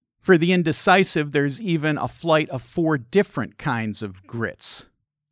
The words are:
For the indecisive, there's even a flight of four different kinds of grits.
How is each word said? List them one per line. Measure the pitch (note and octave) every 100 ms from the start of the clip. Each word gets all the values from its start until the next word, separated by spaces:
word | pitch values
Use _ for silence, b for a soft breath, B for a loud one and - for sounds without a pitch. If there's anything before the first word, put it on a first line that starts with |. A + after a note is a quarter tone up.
| _ _
For | - E3+
the | E3+
indecisive, | F3+ D#3+ C3 G3+ F#3+ F#3 D#3+ D3
there's | D3 C#3+ C3
even | G#3 D#3+ D#3 D3
a | A#2+
flight | - E3+ D#3 -
of | C3
four | - F3+ D#3+ C#3+
different | - G3 G3 C#3 G#2+ -
kinds | D3+ A#2 A2 G#2
of | G#2 F#2 -
grits. | A#2 G#2+ - - - - _ _ _ _